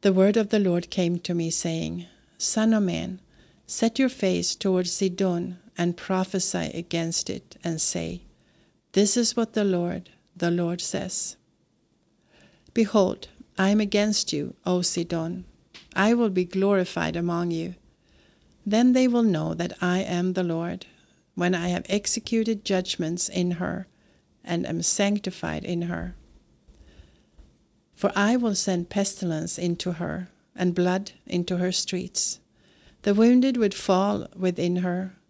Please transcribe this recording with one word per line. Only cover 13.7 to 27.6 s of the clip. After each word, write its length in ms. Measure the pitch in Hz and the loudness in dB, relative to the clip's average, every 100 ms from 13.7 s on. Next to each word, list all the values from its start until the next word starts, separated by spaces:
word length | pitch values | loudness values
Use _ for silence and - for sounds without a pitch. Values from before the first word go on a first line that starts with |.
am 100 | 208 | 2
against 520 | 208 202 208 208 - | 2 2 2 0 -2
you, 220 | 151 143 - | -4 -6 -6
O 180 | - 180 | -2 0
Sidon. 640 | 175 - 170 170 160 180 - - _ - - | 0 -2 -4 -4 -4 -8 -12 -20 _ -20 -10
I 200 | - 208 | 2 4
will 160 | 240 226 | 4 2
be 140 | 185 | 0
glorified 720 | 180 190 196 196 180 - 160 170 | 0 0 2 2 2 -2 -2 -2
among 340 | 170 170 175 | -2 0 -2
you. 240 | 165 170 180 _ _ _ _ _ _ _ _ | -2 -6 -10 _ _ _ _ _ _ _ _
Then 280 | - 214 247 | 0 4 6
they 160 | 247 254 | 6 4
will 160 | 240 | 4
know 300 | 226 160 160 | 4 2 0
that 280 | 165 175 - | -2 -4 -2
I 180 | 180 180 | 0 0
am 340 | 190 175 185 | 0 0 0
the 100 | 185 | 0
Lord, 420 | 175 165 170 175 - _ _ _ _ | -2 -2 -4 -8 -12 _ _ _ _
when 200 | - 175 | -2 0
I 140 | 180 175 | 0 0
have 180 | 175 - | -2 -2
executed 760 | 208 - - - 226 220 214 | -2 0 -4 0 0 0 -2
judgments 640 | - 190 180 - 165 175 - | 0 -2 0 -4 -4 -2 -4
in 240 | 185 180 | 0 0
her 360 | 170 180 175 190 _ _ _ _ _ | 0 -4 -6 -8 _ _ _ _ _
and 200 | - 170 - | -6 -4 -2
am 160 | 170 | -2
sanctified 840 | 170 - 202 208 190 - - 156 | -2 0 0 0 -4 -6 -6 -6
in 180 | - 175 | -4 -4
her. 320 | 170 170 175 175 - - _ _ _ - - - - _ _ _ - _ | -4 -6 -8 -12 -20 -20 _ _ _ -20 -20 -20 -20 _ _ _ -20 _